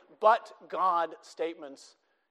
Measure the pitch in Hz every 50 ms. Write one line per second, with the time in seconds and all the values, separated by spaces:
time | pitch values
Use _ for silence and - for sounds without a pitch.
0 | - _ 156 _ - 214 233 - - - - - 196 160 - 160 180 185 175 170
1 | 165 165 - - - - - - 165 160 165 - 156 139 139 - - - _ _
2 | _ _ _ _ _ _